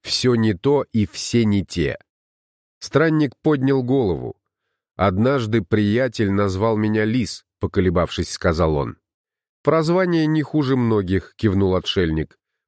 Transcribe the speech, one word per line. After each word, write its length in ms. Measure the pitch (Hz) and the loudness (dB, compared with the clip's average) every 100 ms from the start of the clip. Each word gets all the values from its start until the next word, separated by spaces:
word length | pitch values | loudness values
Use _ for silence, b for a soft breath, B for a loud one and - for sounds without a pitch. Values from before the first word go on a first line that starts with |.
Все 340 | - - 123 120 | -6 0 2 2
не 180 | 110 | 0
то 320 | 92 139 143 - | 0 0 0 0
и 140 | 110 101 | -2 -2
все 400 | - - 120 107 | -4 -2 0 2
не 200 | 101 85 | 0 -2
те. 320 | 87 69 - _ _ _ _ _ _ _ _ | -4 -4 -6 _ _ _ _ _ _ _ _
Странник 560 | - 139 165 156 143 - | -4 0 2 2 -2 -2
поднял 400 | 160 147 135 135 | -2 0 0 0
голову. 540 | 123 135 104 71 60 - _ _ _ _ _ - | 0 0 0 -2 -8 -14 _ _ _ _ _ -2
«Однажды 640 | 98 95 123 139 107 113 | 0 2 2 0 0 -2
приятель 680 | 90 107 104 113 131 - 101 | 0 0 2 0 -2 -2 0
назвал 460 | 98 101 92 113 107 | 0 0 0 0 0
меня 280 | 107 107 107 | 0 0 0
Лис», 400 | 127 95 - - _ | -2 -2 -8 -16 _
поколебавшись, 640 | 95 98 90 87 82 - 82 | -4 0 2 2 -2 -4 -6
сказал 460 | - 92 80 80 73 | -2 0 2 0 0
он. 220 | 60 - _ _ _ _ _ _ | -4 -8 _ _ _ _ _ _
«Прозвание 640 | 143 160 160 180 180 165 156 | 0 0 2 0 2 2 2
не 160 | 156 | 0
хуже 320 | 143 156 131 131 | 0 -2 0 0
многих», 580 | 117 107 87 92 - - | 2 0 0 -2 -4 -2
кивнул 380 | 110 95 95 92 | 0 2 2 0
отшельник. 600 | - 98 85 78 73 _ _ _ | -2 -2 0 -2 -4 _ _ _